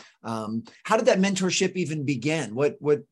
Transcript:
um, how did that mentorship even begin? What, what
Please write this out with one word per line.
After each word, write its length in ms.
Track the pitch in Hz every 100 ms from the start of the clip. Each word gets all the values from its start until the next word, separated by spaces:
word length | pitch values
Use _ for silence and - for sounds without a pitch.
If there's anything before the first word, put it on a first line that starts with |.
| - _
um, 400 | 110 113 107 113 110 -
how 140 | - 220
did 80 | 233
that 140 | 190
mentorship 540 | 196 190 185 - 185 180
even 300 | 151 156 135
begin? 500 | 127 139 160 117 113
What, 200 | 143 -
what 240 | 143 143 -